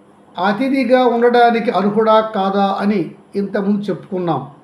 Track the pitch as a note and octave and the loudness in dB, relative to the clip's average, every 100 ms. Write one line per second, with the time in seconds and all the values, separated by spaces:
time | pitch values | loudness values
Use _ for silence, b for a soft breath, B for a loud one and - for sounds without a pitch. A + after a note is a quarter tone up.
0 | _ _ _ - F#3+ G#3 C4+ C4+ A#3+ B3+ | _ _ _ -4 -2 -2 -2 -2 0 2
1 | B3 A#3 A#3+ A#3+ A#3 A3+ A#3+ F3+ G3+ G#3+ | 2 2 2 4 4 2 0 0 0 0
2 | A3 A3 A3 G#3 F#3+ G3+ G3 G3 G3+ G#3 | 4 4 2 -2 -2 0 -2 -2 -2 -2
3 | D#3 - _ G3 G3 D#3+ F#3+ G#3 - E3 | -4 -10 _ -8 -4 -4 -2 -2 -4 -8
4 | - F#3 F3 C#3 - - | -8 -6 -4 -4 -6 -18